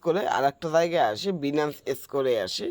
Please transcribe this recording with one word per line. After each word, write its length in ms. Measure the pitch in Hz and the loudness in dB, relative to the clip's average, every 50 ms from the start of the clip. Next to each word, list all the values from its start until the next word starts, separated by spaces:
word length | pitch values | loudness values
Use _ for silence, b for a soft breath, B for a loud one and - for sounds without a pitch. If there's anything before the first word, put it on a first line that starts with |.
| - | -2
করে 160 | 170 165 196 214 - - | -2 0 0 0 0 0
আর 80 | 113 135 139 | 2 2 0
একটা 160 | 139 - - 160 151 | 0 -2 -4 0 2
জায়গায় 300 | 165 170 170 165 165 131 110 107 | 2 2 4 2 2 2 2 2
আসি, 160 | 104 185 196 190 160 143 | -2 -4 -4 -4 -2 -2
Binance 360 | 143 143 151 151 151 139 - - - 135 - | -2 0 0 0 -2 -4 -6 -6 -6 -6 -6
Score-এ 340 | - - - 139 135 131 120 107 95 92 | -6 -6 -4 -2 0 2 2 0 0 -2
আসি, 180 | - - 208 - | -4 -6 -6 -6